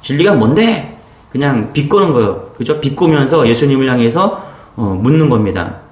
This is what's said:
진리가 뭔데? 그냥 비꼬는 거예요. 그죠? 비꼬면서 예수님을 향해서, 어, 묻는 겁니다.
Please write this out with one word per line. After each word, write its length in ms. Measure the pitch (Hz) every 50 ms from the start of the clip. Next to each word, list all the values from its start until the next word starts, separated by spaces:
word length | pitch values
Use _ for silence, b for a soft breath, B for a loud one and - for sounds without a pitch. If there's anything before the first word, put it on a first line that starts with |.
진리가 340 | _ - 135 143 170 202 196
뭔데? 640 | 131 107 110 139 190 226 233 220 196 - - - B B B B B B B
그냥 420 | - 131 143 143 135 117 110 113
비꼬는 400 | - - 143 147 185 202 196 175
거예요. 380 | 147 123 113 101 95 - - - -
그죠? 240 | - 131 120 151 151
비꼬면서 640 | - 139 139 - 180 170 156 147 135 131 165 165 139
예수님을 440 | 113 117 117 147 139 139 131 135 127
향해서, 540 | 127 123 117 117 117 165 190 208 - B B B B B B B B
어, 220 | - 117 101 95 90
묻는 280 | 101 123 151 156 160 147
겁니다. 480 | 123 113 107 101 90 - 87 - - - - -